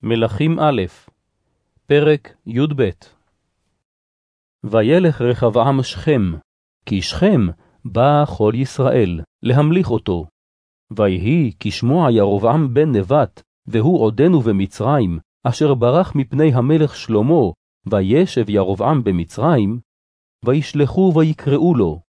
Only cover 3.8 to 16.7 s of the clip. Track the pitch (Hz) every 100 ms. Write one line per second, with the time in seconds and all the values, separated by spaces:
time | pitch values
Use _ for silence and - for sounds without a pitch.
3.8 | _ _ _ _ _ _ _ _ 120 110
4.8 | 110 165 175 151 120 117 120 113 117 139
5.8 | 123 - 156 143 95 80 _ _ _ _
6.8 | - 104 87 80 190 185 95 87 _ _
7.8 | - 95 131 147 147 - 107 113 131 -
8.8 | 131 123 98 85 76 _ 113 127 147 175
9.8 | 185 113 - 90 80 _ _ _ _ _
10.8 | _ 104 104 92 95 165 135 - 107 -
11.8 | 117 156 156 117 101 101 113 147 147 123
12.8 | 156 117 92 143 120 - _ _ - 110
13.8 | 117 180 110 110 151 175 113 101 98 -
14.8 | 107 147 104 82 - _ 123 120 151 135
15.8 | 117 147 180 147 131 135 156 127 123